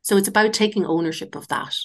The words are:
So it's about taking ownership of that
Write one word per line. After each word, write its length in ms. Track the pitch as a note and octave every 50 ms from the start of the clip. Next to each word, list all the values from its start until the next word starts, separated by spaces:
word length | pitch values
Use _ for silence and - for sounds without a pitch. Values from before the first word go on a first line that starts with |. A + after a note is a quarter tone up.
So 160 | _ - G#3
it's 100 | G3 G3
about 240 | - - G#3+ G#3+ G#3+
taking 340 | - - G#3+ G#3+ G#3+ G#3+ F3
ownership 500 | D#3 E3 E3+ E3+ D#3+ D#3+ - D#3+ - -
of 120 | - D3
that 260 | - D3 A2+ - D3 - -